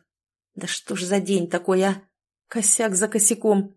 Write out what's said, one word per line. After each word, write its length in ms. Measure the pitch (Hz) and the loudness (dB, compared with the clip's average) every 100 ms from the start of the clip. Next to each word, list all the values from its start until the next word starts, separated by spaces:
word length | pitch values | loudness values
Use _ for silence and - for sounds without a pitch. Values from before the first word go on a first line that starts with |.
| _ _ _ _ _ | _ _ _ _ _
«Да 140 | - - | -12 -10
что 260 | - - | -8 -6
ж 80 | 190 | -6
за 160 | 180 196 | 0 0
день 300 | 180 196 170 | 2 0 0
такой, 340 | 175 185 185 | -2 0 2
а? 200 | 196 196 - _ _ _ - | 2 -2 -8 _ _ _ -10
Косяк 480 | 226 208 - 226 | -2 0 2 0
за 140 | 180 214 | 0 0
косяком, 680 | 220 - 220 220 196 202 | 2 2 2 2 2 0